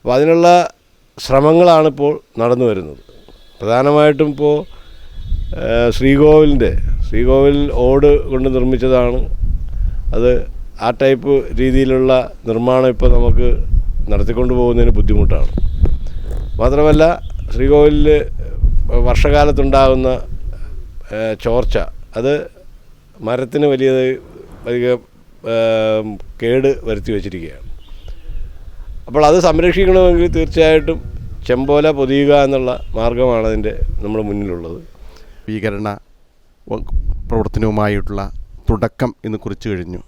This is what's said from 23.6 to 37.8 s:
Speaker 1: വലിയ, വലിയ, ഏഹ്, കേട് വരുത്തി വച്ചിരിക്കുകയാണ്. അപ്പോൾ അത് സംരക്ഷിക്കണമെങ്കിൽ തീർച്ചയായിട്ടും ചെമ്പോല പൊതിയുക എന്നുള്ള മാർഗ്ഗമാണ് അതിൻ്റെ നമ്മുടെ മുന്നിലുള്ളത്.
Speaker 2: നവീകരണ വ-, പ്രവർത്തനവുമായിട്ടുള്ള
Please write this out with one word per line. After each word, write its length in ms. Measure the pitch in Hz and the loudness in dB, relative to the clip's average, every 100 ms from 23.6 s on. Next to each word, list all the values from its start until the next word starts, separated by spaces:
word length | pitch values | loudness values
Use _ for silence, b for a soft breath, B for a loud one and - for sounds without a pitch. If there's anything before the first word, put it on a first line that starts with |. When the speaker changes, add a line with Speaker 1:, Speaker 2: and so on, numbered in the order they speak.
| 147 | 0
Speaker 1:
വലിയ, 180 | 135 131 131 127 131 - - - - 120 | 2 2 2 0 -4 -10 -20 -20 -16 -8
വലിയ, 240 | 123 123 123 _ _ - - - | -4 -2 -2 _ _ -20 -16 -6
ഏഹ്, 600 | 113 113 113 110 110 107 104 - - | -2 0 0 0 -2 -4 -12 -16 -8
കേട് 280 | 113 127 135 135 - | -2 0 0 -2 -4
വരുത്തി 220 | 107 110 107 | -6 -4 -6
വച്ചിരിക്കുകയാണ്. 500 | 95 90 80 65 - - b b b b b b b b b b b - - | -6 -10 -14 -16 -14 -14 b b b b b b b b b b b -16 -6
അപ്പോൾ 160 | 139 151 | 0 2
അത് 100 | 175 175 | 4 2
സംരക്ഷിക്കണമെങ്കിൽ 840 | 156 175 175 185 185 185 170 175 165 | 2 0 2 2 4 4 4 0 0
തീർച്ചയായിട്ടും 600 | 160 165 160 160 151 165 - - - - - | -2 2 4 4 0 -6 -8 -12 -12 -12 -4
ചെമ്പോല 360 | 127 135 147 156 143 | -2 0 0 0 0
പൊതിയുക 320 | 131 139 143 143 139 | 0 0 4 4 2
എന്നുള്ള 240 | 135 127 123 - 113 | 0 -4 -6 -8 -4
മാർഗ്ഗമാണ് 460 | 113 120 127 117 110 | -2 0 0 0 0
അതിൻ്റെ 220 | 110 107 - - - | -2 -4 -4 -4 -4
നമ്മുടെ 240 | 104 110 107 | -4 -6 -4
മുന്നിലുള്ളത്. 500 | 101 101 87 82 85 - - b b b b | -6 -6 -8 -10 -14 -18 -20 b b b b
Speaker 2:
നവീകരണ 460 | - 107 107 101 107 101 _ _ _ _ _ _ - | -12 -8 -6 -6 -8 -10 _ _ _ _ _ _ -12
വ-, 140 | 110 - - - - - | -10 -4 -4 -4 -6 -4
പ്രവർത്തനവുമായിട്ടുള്ള 960 | 113 107 - 110 107 | -4 -2 -2 -2 0